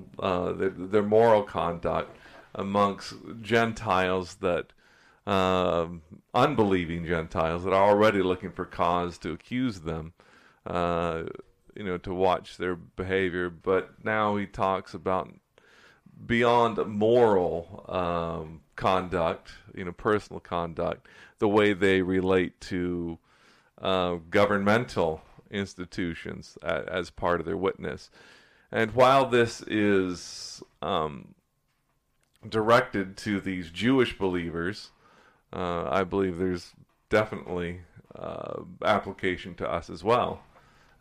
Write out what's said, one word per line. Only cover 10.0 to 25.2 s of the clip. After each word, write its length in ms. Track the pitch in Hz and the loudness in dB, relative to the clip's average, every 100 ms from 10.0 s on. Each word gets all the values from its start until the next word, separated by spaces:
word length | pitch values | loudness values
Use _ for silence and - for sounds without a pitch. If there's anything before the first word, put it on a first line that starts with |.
| 80 - _ - _ _ - | -8 -16 _ -20 _ _ -8
uh, 560 | 90 87 85 85 82 82 - - _ _ - | -2 0 0 -2 -4 -6 -12 -16 _ _ -12
you 80 | |
know, 140 | 104 90 | -6 -6
to 160 | 98 | -4
watch 440 | 92 95 87 - - | 0 2 2 -2 -6
their 180 | 90 87 | -4 -4
behavior. 720 | 82 - 92 95 95 87 90 | -8 -10 -2 0 0 -2 -4
But 560 | 82 92 92 - - 107 | -4 0 0 0 -6 -4
now 320 | 110 107 104 | 0 0 0
he 80 | 98 | -4
talks 480 | - 98 95 - | -2 0 0 -4
about 400 | 92 80 92 - - _ _ _ _ - _ _ - 104 | -8 -4 -2 -4 -12 _ _ _ _ -20 _ _ -14 -2
beyond 520 | 117 117 120 117 104 - | 2 4 6 4 2 -4
moral, 1000 | 104 110 120 117 98 87 82 85 101 - | 0 4 6 6 6 2 -2 -6 -14 -8
um, 720 | 92 87 87 85 82 80 80 _ - | -4 -2 -2 -4 -6 -10 -16 _ -4
conduct, 720 | 110 92 90 90 82 98 - - - | 0 0 0 -2 -2 -2 -10 -20 -18
you 100 | - | -12
know, 80 | 90 | -12
personal 480 | 87 117 107 - 87 | -6 0 0 -2 -14
conduct, 680 | - 87 85 82 85 - - - - _ | -6 -6 -4 -4 -4 -6 -12 -20 -20 _
the 100 | 110 | 2
way 240 | 104 104 | 6 4
they 280 | 95 98 95 | 4 4 4
relate 600 | 92 92 92 92 90 - | 4 2 4 2 2 -4
to, 560 | - 92 90 87 85 82 _ _ _ _ _ _ | -8 -4 -4 -4 -6 -8 _ _ _ _ _ _
uh, 360 | 95 95 90 87 82 | -2 0 0 -4 0
governmental 920 | 95 104 101 98 110 127 - 82 80 | 4 4 4 4 4 2 0 0 0